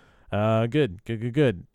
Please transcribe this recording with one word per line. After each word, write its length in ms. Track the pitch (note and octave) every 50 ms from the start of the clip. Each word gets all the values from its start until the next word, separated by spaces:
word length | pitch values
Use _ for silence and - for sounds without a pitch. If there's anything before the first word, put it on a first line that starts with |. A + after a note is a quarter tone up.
| _ _ _ _ _ -
Uh, 360 | - G2+ G#2+ A2 A2 A2 A#2 A#2
good, 360 | A#2 D3+ C#3+ G#2+ F2 G2 -
good, 160 | - A2+ A2
good, 120 | A2+ B2 A#2
good. 340 | D3 D3 B2 G2 A#2+ - -